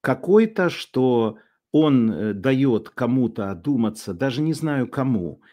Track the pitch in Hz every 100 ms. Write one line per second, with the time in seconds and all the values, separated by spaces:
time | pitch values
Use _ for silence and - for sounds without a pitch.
0 | - 127 - 208 220 220 180 - - 127
1 | 127 120 110 107 _ _ _ 151 156 131
2 | 113 85 107 101 131 135 135 110 - -
3 | 120 131 117 113 98 92 110 135 110 107
4 | - 87 135 123 156 151 156 143 123 -
5 | 131 113 85 - _